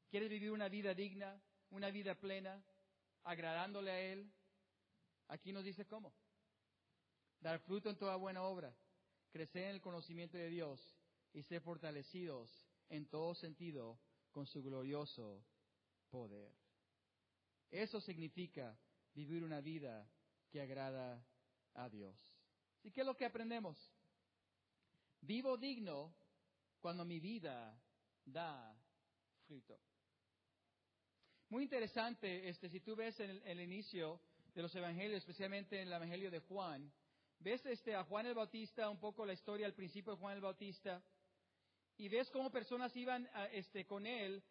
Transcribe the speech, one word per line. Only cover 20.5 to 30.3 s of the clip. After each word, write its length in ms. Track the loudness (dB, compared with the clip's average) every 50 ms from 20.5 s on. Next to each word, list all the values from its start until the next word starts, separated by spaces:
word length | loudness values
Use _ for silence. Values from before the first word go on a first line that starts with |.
| -4 -2
agrada 600 | -2 0 0 0 0 0 0 0 -2 -2 -4 -8 -10 -16 _ _ _ _ _ _ _ _ -8
a 140 | -6 -6 -6
Dios. 260 | -6 -8 -8 -10 -10 -14 -20 -20 -20 -20 _ _ _ _ _ _ _ _
Así 100 | -14 -4
que, 60 | -2
¿qué 60 | 2
es 60 | 2
lo 100 | 2 2
que 100 | 2 2
aprendemos? 500 | 2 2 0 0 0 0 0 0 -2 -4 -6 -12 -20 -20 _ _ _ _ _ _ _ _ _ _ _ _ _ _ _ _ _ _ _ _ _ _ _ _ _
Vivo 380 | -2 0 2 4 6 6 4 4
digno 560 | 2 0 0 0 0 0 0 -2 -4 -6 -10 -16 -20 _ _ _ _ _ _ _ _ _ _ _
cuando 240 | 0 0 2 2 0
mi 140 | 0 0 0
vida 600 | 0 0 -2 0 -2 -2 -2 -4 -6 -8 -10 -14 -18 _ _ _ _ _ _ _ _
da 500 | -4 -2 0 0 0 -2 -4 -8 -12 -14 -16 -20 _ _ _ _ _ _ _ _ _ _ _ -16
fruto. 320 | -14 -14 -12 -12 -14 -18 -18 _ _ _ _ _ _ _ _ _ _